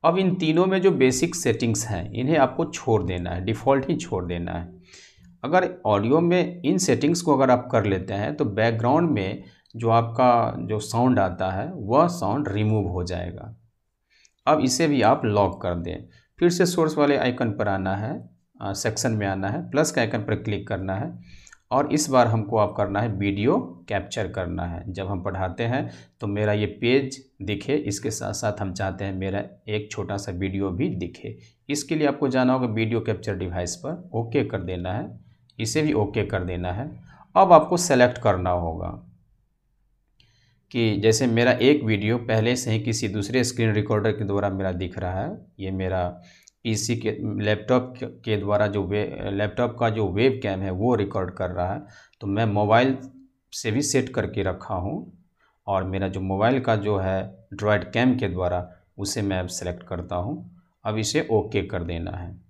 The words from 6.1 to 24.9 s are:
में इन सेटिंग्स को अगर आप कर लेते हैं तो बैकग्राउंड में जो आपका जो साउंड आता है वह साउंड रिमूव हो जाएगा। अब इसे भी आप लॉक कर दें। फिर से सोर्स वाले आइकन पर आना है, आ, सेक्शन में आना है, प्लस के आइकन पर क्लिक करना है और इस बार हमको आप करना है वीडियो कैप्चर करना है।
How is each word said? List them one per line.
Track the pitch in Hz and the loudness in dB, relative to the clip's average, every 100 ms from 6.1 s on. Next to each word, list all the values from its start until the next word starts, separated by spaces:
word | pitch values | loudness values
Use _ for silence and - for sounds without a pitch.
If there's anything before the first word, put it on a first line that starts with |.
| 151 | 4
में | 170 180 170 - | 6 4 2 -2
इन | 135 185 | 0 0
सेटिंग्स | - 123 143 175 | 2 2 2 2
को | 165 135 | 2 4
अगर | 131 | 6
आप | 123 - | 4 4
कर | 117 104 | 0 2
लेते | 95 92 | 0 -2
हैं | 101 104 151 | -4 -4 -2
तो | 117 | -2
बैकग्राउंड | 98 113 113 120 147 170 | 2 2 2 2 2 2
में | 120 95 - - - _ 113 | 2 -2 -4 -12 -20 _ -4
जो | 117 | 2
आपका | 113 117 117 127 117 113 - | 4 2 4 6 6 4 -2
जो | 107 107 | -4 -4
साउंड | - 117 123 117 | -2 2 4 4
आता | 95 87 92 | 2 0 -4
है | 95 135 | -2 -6
वह | 190 101 127 175 | -8 0 4 4
साउंड | 175 98 123 147 | 2 -2 0 -2
रिमूव | 98 107 110 92 | 0 2 2 0
हो | 90 | -2
जाएगा। | 90 87 87 87 113 - _ _ _ _ _ _ _ _ - | -4 -4 -6 -10 -14 -18 _ _ _ _ _ _ _ _ 0
अब | 156 | 2
इसे | 131 - 165 | 2 2 2
भी | 143 | 4
आप | 107 143 117 | 4 4 2
लॉक | 104 98 90 | 2 2 0
कर | 90 87 | -4 -4
दें। | 85 85 - _ _ _ | -4 -8 -12 _ _ _
फिर | 175 | 2
से | 175 175 | 4 2
सोर्स | 175 160 156 | 4 0 4
वाले | 143 143 | 4 4
आइकन | 127 123 120 | 2 0 -2
पर | 101 104 | 0 -2
आना | 95 95 95 | 0 -2 -2
है, | 107 175 - _ _ _ | -4 -8 -10 _ _ _
आ, | 101 | -8
सेक्शन | 95 113 113 131 | -4 -4 -2 -2
में | 110 101 | 0 0
आना | 95 95 | -2 -2
है, | 135 175 | -4 -4
प्लस | 135 156 | 0 0
के | - | 0
आइकन | 113 120 | 0 -2
पर | 104 107 | -2 -4
क्लिक | 107 104 - | -2 -6 -4
करना | 98 95 95 | -6 -4 -4
है | 147 175 - - - - _ | -6 -10 -18 -20 -20 -20 _
और | 127 139 | 0 2
इस | 147 - | 0 2
बार | 131 117 | 4 4
हमको | 110 104 113 | 2 0 2
आप | 104 - | 2 2
करना | 101 101 | -2 0
है | 117 | -2
वीडियो | 95 98 98 113 196 - - - | 0 0 2 2 2 -2 -12 -6
कैप्चर | 120 90 - 98 | -6 -4 -6 -6
करना | 95 90 87 87 | -4 -6 -4 -6
है। | 85 - | -6 -8